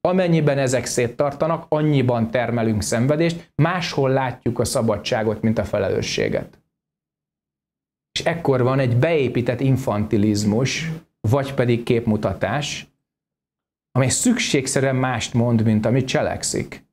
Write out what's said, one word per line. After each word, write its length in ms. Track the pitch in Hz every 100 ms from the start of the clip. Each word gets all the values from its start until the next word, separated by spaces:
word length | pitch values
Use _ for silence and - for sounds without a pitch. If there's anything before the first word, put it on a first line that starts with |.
Amennyiben 580 | 170 185 180 165 147 139
ezek 260 | 135 123
széttartanak, 800 | - - 120 120 147 - 160 165 -
annyiban 640 | 151 151 143 123 120 113
termelünk 520 | 127 117 117 113 107
szenvedést, 680 | 90 117 127 151 170 170 -
máshol 560 | - 156 185 170 - 135
látjuk 480 | 135 131 120 - 117
a 60 |
szabadságot, 800 | 117 135 113 101 - 120 110 107
mint 160 | 113 110
a 60 |
felelősséget. 960 | 98 104 95 104 - - 53 - - - _ _ _ _ _ _ _ _ _ _ _ _ _ _ _
És 120 | -
ekkor 380 | - 165 170 131
van 160 | 123 135
egy 180 | 131 117
beépített 640 | 165 165 131 123 120 120
infantilizmus, 1300 | 135 131 - 104 107 110 104 104 107 107 135 - 160 160 - _
vagy 340 | 107 139 135
pedig 280 | 135 123 117
képmutatás, 1040 | 117 120 113 107 107 95 95 127 147 - - _ _ _ _ _ _ _ _ _ _
amely 160 | 123 127
szükségszerűen 880 | - 247 226 - 147 131 - 135 131
mást 380 | 131 123 -
mond, 300 | 123 120 117
mint 220 | 110 107 110
amit 200 | 127 131
cselekszik. 800 | 151 101 92 - - - - _